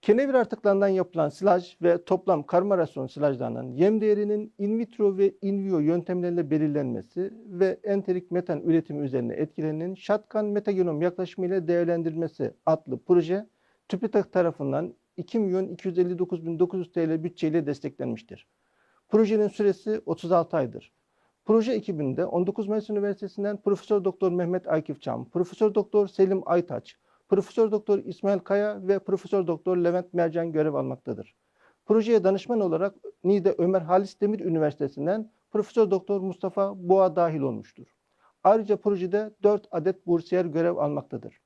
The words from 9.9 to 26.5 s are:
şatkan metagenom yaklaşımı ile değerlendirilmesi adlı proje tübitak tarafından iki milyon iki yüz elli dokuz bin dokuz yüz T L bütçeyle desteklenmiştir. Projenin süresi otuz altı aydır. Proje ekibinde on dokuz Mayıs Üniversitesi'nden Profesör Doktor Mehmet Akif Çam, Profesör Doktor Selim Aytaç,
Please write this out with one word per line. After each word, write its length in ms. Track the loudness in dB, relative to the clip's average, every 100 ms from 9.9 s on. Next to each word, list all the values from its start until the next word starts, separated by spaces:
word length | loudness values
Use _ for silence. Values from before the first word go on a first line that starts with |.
şatkan 520 | -10 -4 -4 -2 -4 -2
metagenom 560 | -2 -2 0 0 0
yaklaşımı 440 | -2 -2 -8 -4 -2
ile 220 | -2 0
değerlendirilmesi 840 | 0 2 0 -2 -4 -6 _ -6 -4 0
adlı 320 | 0 -2 -10
proje 480 | _ 4 4 -4 -6 _ _ _ _
tübitak 440 | -6 0 0 0
tarafından 600 | 0 0 0 -4 -2 -4 -10 _ -14
iki 220 | -6 -2
milyon 300 | 0 0 -4
iki 200 | -6 -6
yüz 100 | 0
elli 200 | 0 0
dokuz 280 | -4 -4 -6
bin 120 | -2
dokuz 220 | 0 -2
yüz 120 | -6
T 160 | -2 -2
L 160 | -2
bütçeyle 420 | -4 -4 -2 0 -2
desteklenmiştir. 840 | -6 -8 -8 -8 -8 -12 -20 _ _ _ _ _ _ _
Projenin 400 | 2 2 2 0
süresi 520 | 0 0 0 -4 -6 -4
otuz 260 | -6 0
altı 240 | 0 2 -2
aydır. 360 | -2 -6 -18 _ _ _ _ _
Proje 280 | 2 2 2
ekibinde 540 | -2 -4 -4 -4 -2 -2
on 200 | -2 -2
dokuz 220 | -4 -4
Mayıs 220 | -4 -4
Üniversitesi'nden 680 | -4 -4 -6 -10 -6 -6 -2
Profesör 480 | -2 -2 0 0
Doktor 280 | 0 0 -2
Mehmet 360 | 0 -2 -2 0
Akif 340 | -2 -2 -10
Çam, 280 | -6 -8 -6
Profesör 440 | -4 -4 0 0
Doktor 320 | 2 0 0 0
Selim 360 | 2 2 2
Aytaç, 500 | 0